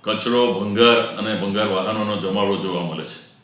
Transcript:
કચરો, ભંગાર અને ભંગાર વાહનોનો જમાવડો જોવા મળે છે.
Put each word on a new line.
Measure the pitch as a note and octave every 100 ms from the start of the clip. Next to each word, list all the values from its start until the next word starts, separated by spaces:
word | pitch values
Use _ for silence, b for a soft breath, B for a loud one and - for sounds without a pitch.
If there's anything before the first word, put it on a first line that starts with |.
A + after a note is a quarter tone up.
કચરો, | - - A#2+ B2 B2
ભંગાર | F#2+ G#2 G#2 A#2+ A#2
અને | - - G#2+ G2+
ભંગાર | G2 G2+ G#2+
વાહનોનો | F#2+ G2 G#2+ G#2 G2+
જમાવડો | F#2+ G#2 G2+ F#2+
જોવા | F#2 F2
મળે | E2+ D#2+ D#2+
છે. | - - _